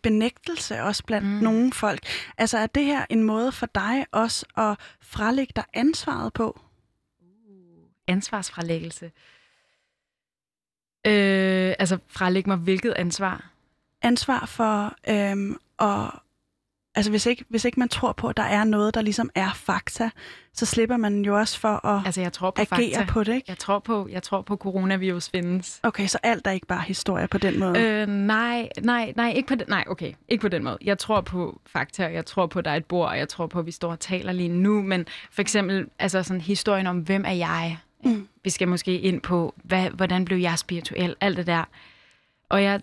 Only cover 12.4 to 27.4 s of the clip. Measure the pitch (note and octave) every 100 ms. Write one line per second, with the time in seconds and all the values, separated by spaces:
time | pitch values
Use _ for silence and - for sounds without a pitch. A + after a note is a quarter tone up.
12.4 | G3 F#3 E3+ F#3 A#3 - F3 F3+ F#3+ -
13.4 | - _ _ _ _ _ A#3+ A#3+ - B3+
14.4 | A#3 - A3 G#3 G#3 - - G#3 G3+ G3
15.4 | G3 - - - G#3 G3+ - - _ _
16.4 | _ _ _ _ _ G#3+ G#3 G#3+ A#3+ B3
17.4 | - A3+ A#3+ B3+ A#3+ - B3 - - -
18.4 | - G#3 A3 G#3 G#3+ A3+ G#3+ G3+ - -
19.4 | F#3+ - - F#3 - - A3+ - - -
20.4 | - - A3 A#3 A3+ B3 G#3 G3+ G3+ G3+
21.4 | G#3+ - G#3+ G#3 G#3 G3+ G3 F#3 F3+ -
22.4 | F#3 G3 G#3 F#3 A#3+ - F#3+ A3+ G#3 B3+
23.4 | - F3+ - G3+ A3+ G#3+ F#3+ F3+ - G3
24.4 | G3 G3+ G3 F#3+ F#3 F#3+ F#3+ F3 - F#3
25.4 | F3 F#3 - - A#3 - G3 - A#3 G#3
26.4 | G3 F#3+ - F3+ E3+ F#3 - F3+ F3+ -